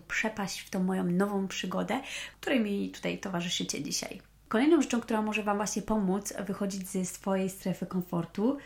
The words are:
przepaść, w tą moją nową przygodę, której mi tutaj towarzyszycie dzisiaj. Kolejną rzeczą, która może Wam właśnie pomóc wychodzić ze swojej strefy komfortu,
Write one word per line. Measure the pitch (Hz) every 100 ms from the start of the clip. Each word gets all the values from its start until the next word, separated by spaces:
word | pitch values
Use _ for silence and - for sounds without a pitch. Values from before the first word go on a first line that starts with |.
| -
przepaść, | - 220 214 190 -
w | -
tą | 190
moją | 185 190
nową | 180 175 202 196 190
przygodę, | - 185 185 180 240 - - - -
której | 370 269
mi | 208 202 190
tutaj | - 180 180
towarzyszycie | 196 180 175 - 180 -
dzisiaj. | 147 - - - - - -
Kolejną | 220 294 330
rzeczą, | 254 240
która | - 220
może | 214 214
Wam | 208 202
właśnie | 208 214
pomóc | 202 220 190 190 - - 196
wychodzić | 190 202 196 185
ze | 190 180
swojej | - - 190 190
strefy | 185 190 180 180
komfortu, | 185 175 175 165 - 220 277